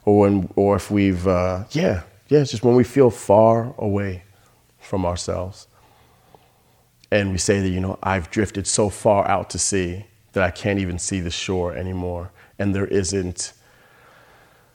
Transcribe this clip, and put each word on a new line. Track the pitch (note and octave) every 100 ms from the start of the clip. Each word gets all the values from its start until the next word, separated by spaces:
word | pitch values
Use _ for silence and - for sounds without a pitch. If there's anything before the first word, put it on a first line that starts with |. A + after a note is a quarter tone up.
or | - G#2
when, | G2+ G2+ F2+ -
or | G2+
if | G2 -
we've, | G#2 G2 F2+ F#2
uh, | F2+ F#2 F#2 G#2+
yeah, | D3+ F3+ F#2+ - _ -
yeah, | D3
it's | C3+
just | A2
when | A#2+
we | B2
feel | A#2+ C#3 B2+
far | - - G2+ A2+ A2+ A#2 -
away | G#2 G2+ G2+ F#2 - _ _ _ _ _
from | - G2 F2
ourselves. | F2 - F2+ F#2 - - _ _ _ _ _ _ _ _ _ _ _ _ _ -
And | G#2 G2
we | F#2
say | - G2+
that, | F#2+
you | F#2
know, | F#2+ -
"I've | F#2+ G2 E2+
drifted | G#2+ G2+ G2 G2
so | - G#2
far | - A2+ G2+ F#2
out | G2 F#2+
to | F#2+
sea | - G2 F2 F2+ - _ _
that | G2+
I | F2
can't | - G#2 G2
even | F#2 F2
see | - F#2+
the | E2+
shore | - - F#2 F2
anymore. | C2 F#2 F#2 F2+ F2 F2+ _ - -
And | G2+
there | G2 G2+
isn't, | G2 F2 G2 F2+ - - _ _ _ _ _ _ _ _ _ _ _ _